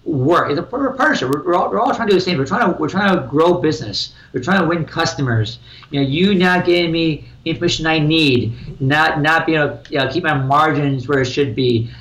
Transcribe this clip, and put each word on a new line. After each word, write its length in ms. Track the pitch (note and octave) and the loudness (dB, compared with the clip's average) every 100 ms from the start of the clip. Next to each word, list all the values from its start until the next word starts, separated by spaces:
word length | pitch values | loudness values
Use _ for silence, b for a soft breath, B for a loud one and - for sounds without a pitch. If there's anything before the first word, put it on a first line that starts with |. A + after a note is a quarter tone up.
work. 460 | - D3 B2+ E3 - | -6 -2 2 2 2
It's 80 | D3 | -2
a 40 | |
par-, 320 | F3 B3+ C4+ | -4 -4 -2
partnership. 340 | - D4+ - B2+ | 0 0 0 -2
We're, 160 | D3 | -2
we're 100 | F3+ | 0
all, 160 | F3 - | 0 0
we're 100 | G3 | 0
all 140 | B3 | 0
trying 140 | A#3 A3 | 0 2
to 40 | |
do 60 | F#3+ | 2
the 60 | |
same. 140 | F3+ F3 | 2 -2
We're 80 | C3+ | -2
trying 260 | G#3+ G#3+ | 0 0
to, 60 | E3 | 0
we're 100 | D3+ | -2
trying 260 | F#3 G3+ F3 | 0 0 0
to 100 | B2 | 0
grow 340 | C#3+ E3 F3 | 2 4 4
business. 540 | D3+ D3+ A2 G2 - B B | 0 -2 -6 -8 -8 B B
We're 100 | C3+ | -6
trying 200 | B2 F#3+ | 0 0
to 40 | D#3+ | 2
win 200 | E3+ D3+ | -2 -4
customers. 720 | - D#3+ - C3 A#2 G#2+ - B B B | -4 -4 -2 -2 0 -2 -6 B B B
You 100 | C#3 | -2
know, 60 | C3+ | -2
you 280 | D3 F#3+ | 2 2
not 300 | G3 F#3 F3+ | 4 2 2
getting 260 | F3 F3 E3+ | 2 2 2
me 360 | E3 E3 D3 B B | 0 0 -2 B B
the 60 | - | -8
information 360 | E3 E3+ - D#3 | -4 -2 -2 0
I 120 | D#3+ | 0
need, 800 | D3+ D#3+ D3+ A#2+ A2+ - - - | 2 4 4 2 0 -6 -12 -4
not, 400 | C3+ D3+ D#3+ - | 0 2 2 0
not 240 | D3 E3 | 0 2
being 140 | D#3+ D#3+ | 2 0
able 180 | C#3+ A2+ | 0 -4
to, 160 | - | -6
you 60 | D3+ | -2
know, 120 | C3 | -2
keep 140 | E3+ | -2
my 100 | E3 | -2
margins 720 | C#3+ C3 C#3 D#3 C#3+ C#3+ C3+ B2 | -2 2 2 2 2 0 -2 0
where 140 | C#3+ | 0
it 60 | C3 | 0
should 280 | - C#3 | 0 -2
be, 360 | A2+ B2+ A#2 A2+ B | 0 0 0 -2 B